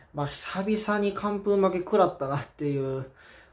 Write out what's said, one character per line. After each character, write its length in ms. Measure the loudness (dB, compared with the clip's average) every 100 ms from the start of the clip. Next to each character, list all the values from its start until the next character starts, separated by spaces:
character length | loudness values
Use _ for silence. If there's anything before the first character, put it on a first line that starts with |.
| -12
ま 120 | -6
あ、 20 | -6
久 380 | -6 -6 -4 0
々 320 | 0 0 0
に 140 | 0
完 260 | -2 -4 -2
封 180 | 2 4
負 140 | 4
け 80 | 2
食 200 | 2 4
ら 80 | 4
っ 120 | 2
た 80 | -4
な 120 | -4
っ 80 | -6
て 180 | -6
い 340 | -2 -2 -2 -4
う 80 | -8 -14 -20 -20 -20